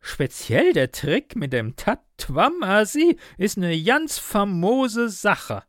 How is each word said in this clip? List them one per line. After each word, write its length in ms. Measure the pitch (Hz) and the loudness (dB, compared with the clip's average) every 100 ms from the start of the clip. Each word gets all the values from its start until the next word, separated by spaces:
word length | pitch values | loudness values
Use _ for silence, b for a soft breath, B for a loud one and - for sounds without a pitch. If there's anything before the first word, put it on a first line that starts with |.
"Speziell 720 | - - 135 - - 117 349 | -14 -4 -4 -4 -2 2 4
der 180 | 226 131 | 4 0
Trick 440 | - 147 196 - - | -2 -2 -2 -2 -8
mit 180 | 143 | -4
dem 220 | 127 110 - | -2 -4 -4
Tat 240 | - 240 _ _ | -4 -4 _ _
Twam 460 | - 135 190 349 | -6 2 2 2
Asi 540 | 202 202 214 294 330 302 B B | 0 2 2 2 2 2 B B
ist 200 | 190 - | -4 0
ne 220 | 175 165 | -2 0
ganz 340 | 160 269 311 - | 2 0 0 -8
famose 920 | - 214 202 180 175 254 262 220 233 | -4 0 0 0 2 2 0 0 -2
Sache." 540 | 196 208 185 - 101 | 0 0 0 -2 -10